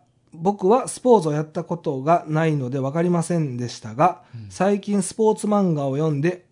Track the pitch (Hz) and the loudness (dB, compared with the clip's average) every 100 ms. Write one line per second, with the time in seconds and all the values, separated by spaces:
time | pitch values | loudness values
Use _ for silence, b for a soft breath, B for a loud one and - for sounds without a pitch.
0 | _ _ _ 165 175 202 185 247 - - | _ _ _ -4 -2 0 2 2 2 -2
1 | 254 220 160 147 156 175 165 170 165 135 | 4 6 4 -2 -2 -8 -6 -6 -4 -2
2 | 139 170 156 156 160 147 123 135 131 160 | 2 2 2 0 0 0 -2 -4 -2 -2
3 | 175 175 160 170 147 123 120 - 113 110 | 0 0 0 -2 -2 -4 -8 -8 -10 0
4 | 175 - B 117 104 95 190 202 202 202 | 0 0 B -18 -12 -2 0 0 0 -2
5 | 190 - 214 214 208 208 190 151 139 135 | -2 0 0 2 0 2 2 0 -2 -2
6 | 160 143 165 180 _ | 0 0 -2 -4 _